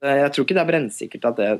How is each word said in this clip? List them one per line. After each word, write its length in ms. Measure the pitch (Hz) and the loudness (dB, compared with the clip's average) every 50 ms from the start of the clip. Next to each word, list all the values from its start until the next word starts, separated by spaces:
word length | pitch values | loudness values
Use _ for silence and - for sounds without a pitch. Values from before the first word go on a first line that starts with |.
| - | -2
eh, 140 | 139 139 139 143 | 0 2 2 2
jeg 100 | 143 143 | 2 2
tror 100 | - 135 | 0 0
ikke 120 | 127 190 185 | 2 2 0
det 60 | 165 | 2
er 40 | 160 | 2
brennsikkert 560 | 170 160 143 107 - - - - - - - 120 | 0 0 -2 -4 -6 -10 -12 -12 -8 -4 -2 -2
at 80 | 117 - | 0 0
det, 100 | 104 104 107 104 | 0 0 0 -2